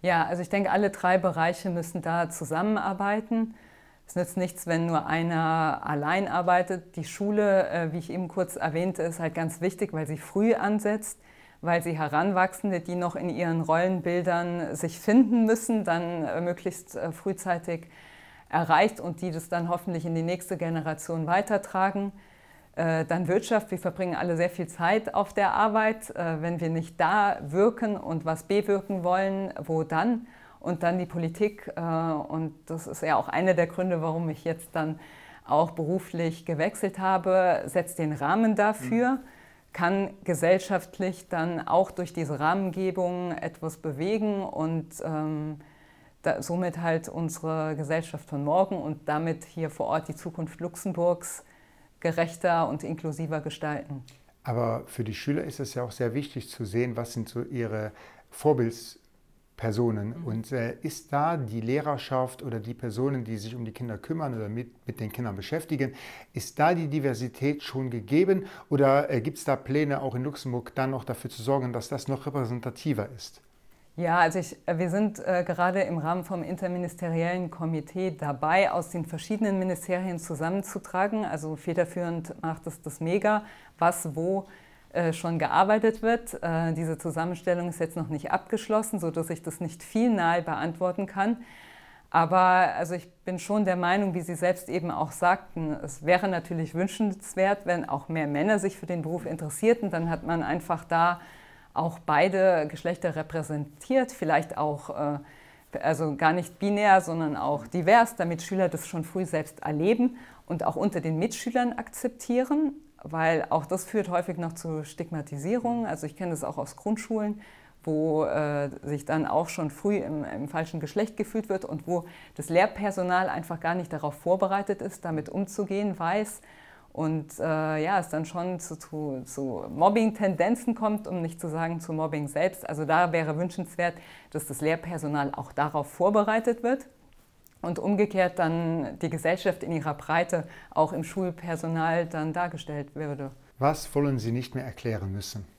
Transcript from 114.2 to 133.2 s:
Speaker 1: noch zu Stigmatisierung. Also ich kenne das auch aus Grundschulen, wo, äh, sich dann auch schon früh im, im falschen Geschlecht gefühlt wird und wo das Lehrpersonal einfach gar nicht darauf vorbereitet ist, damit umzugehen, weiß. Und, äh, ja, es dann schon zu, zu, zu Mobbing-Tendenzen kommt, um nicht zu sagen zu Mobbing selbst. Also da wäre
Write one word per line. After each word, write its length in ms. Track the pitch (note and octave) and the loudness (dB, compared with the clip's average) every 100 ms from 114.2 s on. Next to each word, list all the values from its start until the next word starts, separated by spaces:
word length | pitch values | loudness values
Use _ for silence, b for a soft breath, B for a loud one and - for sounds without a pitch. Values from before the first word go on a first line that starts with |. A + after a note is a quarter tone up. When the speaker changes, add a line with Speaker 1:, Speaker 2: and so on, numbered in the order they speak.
| F3+ E3 | 0 -4
Speaker 1:
noch 160 | E3+ | -4
zu 320 | E3 E3 D#3 | -6 -6 -6
Stigmatisierung. 1000 | D3+ - E3 D#3+ D3+ C#3+ D3+ A#3+ A#3 A#3+ A3 | -6 -10 -6 -6 -6 -6 -2 0 0 -2 -2
Also 200 | D#3+ D#3 | -4 -6
ich 80 | |
kenne 180 | - F3+ | -6 -4
das 120 | D#3+ | -4
auch 140 | C#3+ - | -4 -6
aus 180 | B2+ - | -8 -6
Grundschulen, 640 | - G#3+ - A3 G#3 G#3 B B B B | -2 -2 -2 -2 -2 -4 B B B B
wo, 400 | - D#3 D#3+ D#3 D#3 | -2 0 2 2 2
äh, 420 | - D3+ D3 C#3+ C3+ | 0 0 0 -2 -6
sich 240 | - D3 C#3+ | -6 -6 0
dann 200 | D#3 D#3 | 0 2
auch 220 | C#3 E3 | 2 0
schon 220 | - D#3 | -2 -4
früh 260 | D3 G3+ G#3 | -2 0 0
im, 280 | - D3+ | -2 -4
im 240 | C#3+ G2 C#3+ | -6 -6 -6
falschen 300 | E3 D#3+ E3 | -4 -4 -6
Geschlecht 380 | D3+ - A3 - | -4 -2 -2 -2
gefühlt 320 | G#3 A3 G#3+ | -4 -4 -2
wird 160 | F#3+ | -4
und 240 | F#3+ D3+ - | -4 -8 -2
wo 160 | F3 E3+ B B - | -2 -2 B B -12
das 140 | D3+ | 2
Lehrpersonal 800 | E3 G#3 - G3+ G3 F3+ F3+ F#3 | 4 4 2 -2 0 2 2 2
einfach 300 | - E3 E3 | -2 -4 -4
gar 140 | E3 | -2
nicht 180 | F3 E3+ | -2 -2
darauf 200 | D3+ D3 | -4 -4
vorbereitet 680 | D3 - F#3 F#3+ G3 G3+ G3+ | -4 2 4 4 2 0 -2
ist, 240 | G3+ - F3 | -4 -8 -4
damit 240 | D#3+ D3+ | -4 -2
umzugehen, 680 | - G3 - G3 G3 G#3 F3 | -4 -4 -2 -2 0 -2 -2
weiß. 440 | E3 G3 G#3+ - B B B B B | 0 0 -2 -6 B B B B B
Und, 460 | - D#3 D#3+ D3+ - | -2 0 0 -2 -4
äh, 420 | D#3+ D#3 D#3 D#3 | 0 0 0 0
ja, 160 | D#3 G3 | 2 2
es 120 | E3 | 0
dann 160 | D3+ D#3+ | -4 -4
schon 340 | F3 F3+ F3+ | -4 -4 -4
zu, 160 | - D#3+ | -8 -12
zu, 440 | - D#3 D3+ C3+ | -10 -6 -4 -6
zu 400 | B2+ - C#3 G#2+ G#1+ | -8 -6 -4 -4 -6
Mobbing-Tendenzen 1000 | - F3 G#3 A3 G#3+ G3+ E3+ A3 A#3+ A#3+ | 4 6 6 4 2 0 2 2 2 0
kommt, 340 | A#3 A3 G#3 G#3+ | 0 0 0 -4
um 140 | F3+ | -4
nicht 180 | E3 E3 | -4 -4
zu 80 | E3+ | -6
sagen 320 | D#3 E3 E3+ | -2 -2 -4
zu 140 | E3 | -4
Mobbing 340 | D#3 D#3+ D3+ C#3+ | -2 -2 -2 -4
selbst. 400 | C#3+ F3+ F#3+ - | 0 0 -2 -8
Also 160 | D3+ | -6
da 280 | D#3 D#3+ F3 | 2 4 4
wäre 240 | E3 | 2